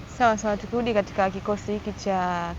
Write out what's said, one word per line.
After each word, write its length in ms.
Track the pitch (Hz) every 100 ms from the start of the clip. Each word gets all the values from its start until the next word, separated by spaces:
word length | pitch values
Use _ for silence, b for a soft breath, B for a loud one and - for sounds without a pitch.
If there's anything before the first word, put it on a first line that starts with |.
| - -
Sawa, 200 | 240 214
sawa, 200 | 214 202
tukirudi 360 | - 233 240
katika 360 | 208 196 - 190
kikosi 420 | 190 214 208 -
hiki 200 | 208 208
cha, 580 | 196 196 185 180 175 170